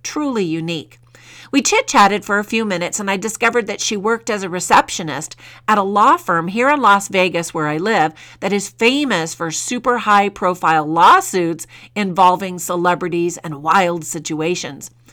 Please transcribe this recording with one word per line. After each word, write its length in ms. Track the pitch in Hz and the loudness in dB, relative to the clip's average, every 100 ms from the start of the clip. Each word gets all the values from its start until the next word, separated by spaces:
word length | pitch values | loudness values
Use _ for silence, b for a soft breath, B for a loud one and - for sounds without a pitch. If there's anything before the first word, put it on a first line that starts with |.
truly 420 | - 302 285 233 | -10 -6 -4 -2
unique. 540 | 175 160 165 165 - - _ B B B B | -2 -4 -4 -6 -10 -18 _ B B B B
We 100 | 175 | -2
chit-chatted 600 | - 403 - 254 202 208 | 0 0 2 4 4 2
for 140 | - 202 | -2 -2
a 60 | |
few 200 | 208 226 | -2 -2
minutes, 340 | 214 180 175 - | -2 -2 -4 -6
and 100 | 202 | -4
I 60 | 196 | -4
discovered 500 | 214 - 233 240 208 | -6 -2 0 0 -2
that 140 | 202 | -4
she 160 | - 208 | -6 -4
worked 320 | 208 226 233 | -2 -2 -2
as 140 | 208 | -6
a 60 | 190 | -4
receptionist 880 | 175 - 233 294 - 165 135 156 - B B - | -6 2 2 2 -4 -6 -8 -10 -16 B B 0
at 120 | 196 | 0
a 40 | |
law 340 | 196 202 233 339 | 2 4 4 4
firm 320 | - 170 170 | 2 -2 -2
here 200 | 214 262 | 0 2
in 120 | 294 | 4
Las 280 | 220 202 196 | 4 4 2
Vegas, 460 | 190 185 170 165 | 0 0 0 -4
where 120 | 170 151 | -4 -2
I 80 | 156 | -2
live, 360 | 196 214 156 B B B | 0 2 0 B B B
that 120 | 190 | -4
is 160 | 202 196 | -2 -4
famous 680 | - 233 277 285 185 165 | -2 0 0 0 -2 -2
for 160 | - 165 | -6 -6
super 480 | 156 - 247 247 240 | -6 -6 -4 -2 -2
high-profile 880 | 208 208 202 202 185 180 170 160 151 | 2 2 2 0 -2 0 0 2 2
lawsuits 800 | 165 190 370 370 185 165 165 - B B | 4 6 6 4 -2 -2 -4 -10 B B
involving 640 | 208 202 175 180 180 190 180 | -6 -2 4 4 4 -2 -8
celebrities 800 | - 175 180 170 180 170 170 165 | -4 0 0 0 -2 -2 -2 -4
and 240 | 165 143 | -10 -6
wild 420 | 156 196 180 170 | 0 2 2 -2
situations. 840 | 156 165 151 151 160 180 170 135 - _ B | -6 -10 -8 -4 -2 -4 -6 -12 -18 _ B